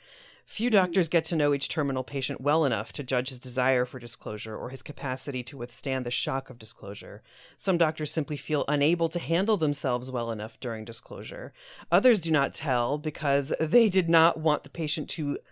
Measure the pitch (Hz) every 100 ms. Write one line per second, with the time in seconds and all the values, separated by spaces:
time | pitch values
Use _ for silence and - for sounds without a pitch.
0 | - - - - - - 233 208 180 190
1 | 160 165 - 160 147 143 - 160 139 131
2 | - 135 135 - 135 160 139 107 - -
3 | 131 127 131 123 127 127 127 127 127 123
4 | 120 - 120 107 110 92 127 131 - -
5 | 139 131 - 127 120 139 120 - 139 131
6 | 123 - 156 135 - 120 - - 101 104
7 | 95 104 - - - - 196 170 160 -
8 | 151 160 143 147 - 147 139 147 147 170
9 | 165 170 131 170 208 190 151 143 135 123
10 | 127 127 117 107 107 - 123 110 107 113
11 | - 101 113 90 123 - - - - 175
12 | 247 208 160 151 120 - 147 123 120 151
13 | 147 - 151 143 139 - 156 240 220 185
14 | 165 165 165 160 156 147 - - 151 -
15 | 139 - 143 143 -